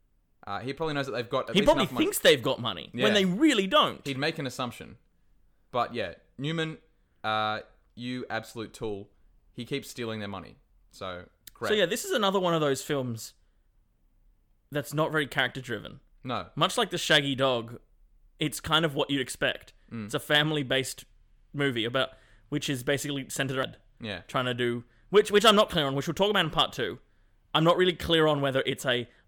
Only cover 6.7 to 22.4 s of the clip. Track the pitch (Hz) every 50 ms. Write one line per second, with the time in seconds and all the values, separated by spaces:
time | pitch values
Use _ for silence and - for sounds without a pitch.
6.7 | 156 - _ _ _ _ _ _ _ _ - 107 110 107 110 107 107 107 - -
7.7 | _ _ _ _ _ - 120 123 127 127 123 - 110 113 110 - - 117 110 -
8.7 | - - 117 110 104 98 101 - _ _ _ _ _ _ _ _ _ - 120 117
9.7 | 143 139 - - - - 120 113 110 110 104 101 101 92 80 52 52 _ _ _
10.7 | _ _ _ _ - - 98 92 90 87 90 - _ _ _ - - - - 202
11.7 | 208 214 190 165 208 254 - 392 370 247 214 196 190 196 180 175 170 160 151 143
12.7 | 139 131 - - 151 139 127 123 113 107 - - - _ _ _ _ _ _ _
13.7 | _ _ _ _ _ _ _ _ _ _ _ _ _ _ _ _ _ _ _ _
14.7 | 135 147 139 - 143 151 160 131 147 156 147 123 - 143 127 123 - 135 123 123
15.7 | 117 101 - - - - - _ _ _ - 123 123 104 87 - - - 160 190
16.7 | - - 233 185 - 165 - - 160 151 143 143 139 123 135 135 127 117 113 107
17.7 | 117 - - _ _ _ - _ _ _ _ _ _ - 156 151 147 - - 160
18.7 | 156 156 165 156 139 143 - - 139 139 127 - - - 147 127 - - - -
19.7 | - _ _ - - 117 107 101 135 147 - - 151 147 151 156 156 151 139 123
20.7 | 135 135 127 - - - - - _ _ _ _ _ _ _ _ - 139 139 139
21.7 | 120 117 107 117 123 131 - - - - - _ - -